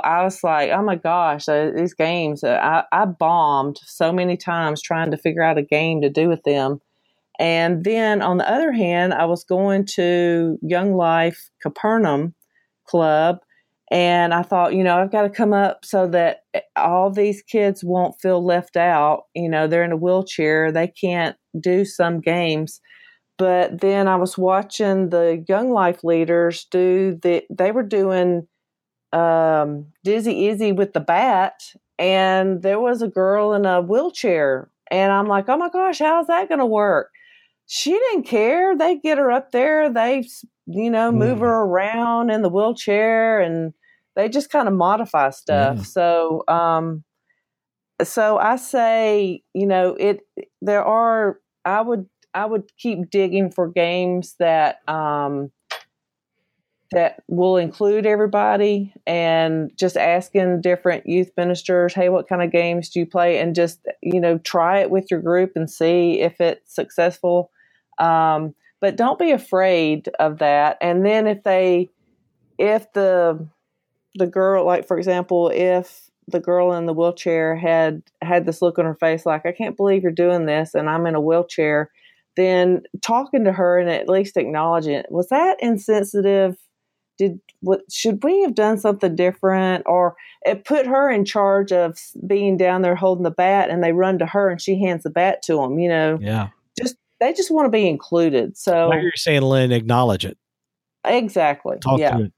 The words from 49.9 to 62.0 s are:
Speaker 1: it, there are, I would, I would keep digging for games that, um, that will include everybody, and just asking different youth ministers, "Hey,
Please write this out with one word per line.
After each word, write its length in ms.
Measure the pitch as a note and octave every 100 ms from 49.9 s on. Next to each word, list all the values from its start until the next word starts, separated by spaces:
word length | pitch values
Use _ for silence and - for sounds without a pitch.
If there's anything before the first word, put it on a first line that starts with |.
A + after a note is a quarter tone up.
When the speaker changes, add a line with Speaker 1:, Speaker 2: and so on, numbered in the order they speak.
| -
Speaker 1:
it, 220 | G3+ G3+ - - - _
there 220 | F#3+ G#3
are, 560 | - A3 A#3 A3+ G3+ F#3+ _ _
I 160 | F3+ G3+
would, 260 | A3+ A3+ F#3 _ _
I 100 | F3+
would 200 | G#3+ A3 G#3 _
keep 320 | A#3+ F#3 F3
digging 400 | G3+ F#3+ F#3+ F#3
for 160 | - E3+
games 640 | F3 E3+ F3+ F3+ F3+ F3 -
that, 480 | E3+ D#3+ D3+ - -
um, 640 | D#3 D3+ D3 C#3+ C#3+ C#3 - _ - - _ _ _ _ _ _ _ _ _ _
that 300 | F3 E3 - -
will 300 | F3 F#3 F#3
include 500 | E3 - G3+ G#3+ G#3+
everybody, 880 | G#3 G#3+ G#3 G#3 G3+ G#3 G3+ G3 - -
and 680 | E3+ E3 E3 D#3+ D#3+ D#3 -
just 200 | F3+ -
asking 640 | E3 F3 F3+ G3 F#3 F3
different 440 | F3 F3+ F3+ E3 -
youth 240 | F3 F3+ -
ministers, 580 | F3 F3 - F3+ F3
"Hey, 140 | F#3+